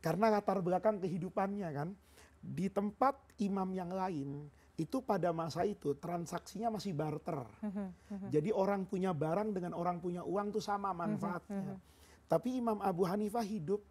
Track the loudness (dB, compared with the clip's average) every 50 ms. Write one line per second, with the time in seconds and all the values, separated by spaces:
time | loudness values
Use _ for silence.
0 | 0 0 2 4 4 4 4 4 2 2 0 2 2 2 2 4 4 2 2 2
1 | -2 -2 -2 -2 -4 -2 0 0 0 0 -2 -4 -4 -4 -2 -2 -4 -4 -6 -10
2 | -16 -20 -20 -20 -20 -20 -20 -16 -12 -8 -4 -2 -2 0 0 0 -2 -2 2 4
3 | 4 4 4 2 -10 -20 -4 -2 0 0 2 0 0 0 -2 -4 -4 -4 -2 -2
4 | -2 -2 -2 -2 -4 -4 -6 -8 -10 -12 -16 -20 -20 -18 _ -4 -4 0 0 -4
5 | 0 2 2 2 4 2 2 0 -2 -2 -2 0 0 0 0 -2 0 -2 -2 0
6 | -2 -4 -4 -4 -4 -4 -6 -6 -8 -8 -8 -2 -2 -2 -2 -2 -4 -2 -2 0
7 | 0 0 -2 -4 -4 -4 -4 -4 -6 -8 -10 -8 -6 -6 -4 -4 -6 -6 -8 -14
8 | -14 -12 -10 -8 -6 2 2 4 4 4 2 4 4 4 4 2 0 -2 0 0
9 | 2 2 2 2 2 2 2 2 2 0 0 -2 -2 -4 -4 0 0 0 0 0
10 | -2 -4 -4 -2 -2 0 0 0 0 0 -2 -2 0 0 -2 0 0 -2 0 0
11 | 0 0 0 0 0 -2 -2 -4 -6 -6 -6 -4 -4 -4 -8 -10 -14 -20 -20 -20
12 | -20 -20 -20 -20 -2 2 2 2 2 2 -2 0 0 0 0 2 2 0 2 2
13 | 2 2 2 0 0 0 0 -2 -2 -2 -2 -4 0 0 -2 -2 -2 -8